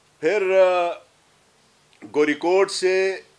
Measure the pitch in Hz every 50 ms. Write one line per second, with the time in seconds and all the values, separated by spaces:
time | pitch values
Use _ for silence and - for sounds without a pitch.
0 | _ _ _ _ 151 165 202 214 190 185 190 190 185 185 180 175 175 170 156 -
1 | - _ _ _ _ _ _ _ _ _ _ _ _ _ _ _ _ _ _ _
2 | 107 104 104 143 156 151 147 147 160 175 185 196 196 190 - - 185 185 185 185
3 | 190 190 190 - - _ _